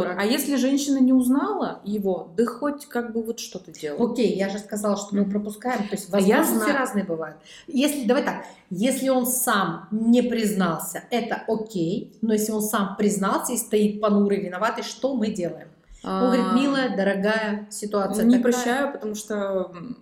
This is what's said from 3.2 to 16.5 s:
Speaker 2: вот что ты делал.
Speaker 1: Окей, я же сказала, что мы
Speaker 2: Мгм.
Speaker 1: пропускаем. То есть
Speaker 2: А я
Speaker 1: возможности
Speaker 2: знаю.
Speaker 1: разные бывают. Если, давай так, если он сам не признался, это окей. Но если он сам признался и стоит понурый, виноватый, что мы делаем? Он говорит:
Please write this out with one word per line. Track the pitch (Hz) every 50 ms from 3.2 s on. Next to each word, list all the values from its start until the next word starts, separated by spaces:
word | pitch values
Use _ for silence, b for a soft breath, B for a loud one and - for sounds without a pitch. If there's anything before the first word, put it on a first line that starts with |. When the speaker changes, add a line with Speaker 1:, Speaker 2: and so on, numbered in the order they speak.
| 220
Speaker 2:
вот | 233 226 -
что | - - -
ты | 180 - 170
делал. | - - 156 147 147 196 240 226
Speaker 1:
Окей, | - 262 220 175 170
я | 190 196 196
же | 202 214
сказала, | - - 214 208 208 208 196
что | 202 - - 196
мы | 202
Speaker 2:
Мгм. | 202 196
Speaker 1:
пропускаем. | 202 208 208 214 - - - 247 247 214 202
То | - 208
есть | - - -
Speaker 2:
А | 190 202
я | 190 202 247
Speaker 1:
возможности | 302 320 262 226 226 -
Speaker 2:
знаю. | 294 285 269
Speaker 1:
разные | 254 196 208 196 185
бывают. | 175 165 160 156 156 - - B B B B B
Если, | - 285 247 285 285 - 285 226
давай | 202 269 294 -
так, | 190 - B B B B B B _
если | 180 180 226 269 - - 262 269
он | 262 254 240
сам | 247 - - - 247 214 196 180 165 165 - - -
не | 214 220 226 233 240 247
признался, | - - 240 233 214 202 - 190 185 165 160 156 - - - - - -
это | 247 226 - - - - -
окей. | 226 220 214 - - - 180 160 170 208 262 - - - -
Но | 220 220 214
если | 208 214 220
он | 220 214
сам | 208 - 233 208 196 190 -
признался | - 208 196 175 180 196 208 269 330 - - 240
и |
стоит | - - - 226 214 208 208 208 -
понурый, | 214 208 202 202 202 202 202 180
виноватый, | 175 180 180 180 214 240 240 240 208
что | - - - 254 269 269
мы | 220 214 208
делаем? | 180 185 175 165 - - - - - _ b b b b -
Он | 185 190 190
говорит: | 247 254 240 240 208 190